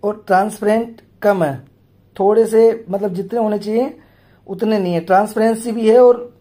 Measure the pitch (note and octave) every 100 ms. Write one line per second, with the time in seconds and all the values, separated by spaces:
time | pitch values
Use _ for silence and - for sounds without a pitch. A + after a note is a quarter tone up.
0 | G#3 G#3+ - F#3 G#3 G#3 G#3 A3 A#3 -
1 | _ _ G#3 G3 D#3 C3+ - _ _ _
2 | _ - G3 A3 A3 A3 A3+ A3+ - F#3+
3 | G3+ F3 G3 A#3+ G#3+ G#3 G#3 A3 C4+ -
4 | _ _ _ _ - F#3+ G#3+ A3 F#3 E3+
5 | E3+ F#3+ G#3+ A3 A3 A3+ A#3+ A3+ A3 A#3
6 | B3 A#3+ - _